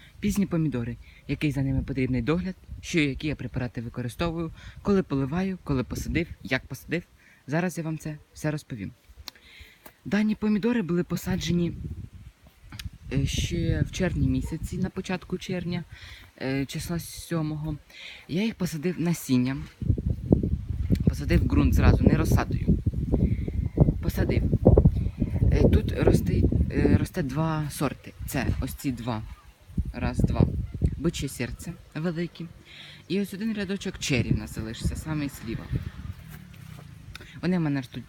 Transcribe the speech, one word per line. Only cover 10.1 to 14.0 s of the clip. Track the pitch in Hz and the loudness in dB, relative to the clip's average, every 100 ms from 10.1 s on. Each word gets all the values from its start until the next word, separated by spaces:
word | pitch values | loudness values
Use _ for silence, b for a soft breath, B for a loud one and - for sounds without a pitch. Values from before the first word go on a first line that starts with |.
| 202 214 214 | 2 2 2
помідори | 214 208 220 240 | 0 2 2 0
були | 160 175 | 0 0
посаджені, | 165 180 - 185 151 175 170 - - - - - - - - _ - - - - - | -2 -4 -2 -2 0 0 0 -4 -10 -10 -12 -16 -20 -20 -20 _ -18 -12 -12 -12 -6
е, | 131 135 | -2 0
ще | - - 170 165 160 | 0 -2 0 0 0
в | 147 | -2
червні | - | -2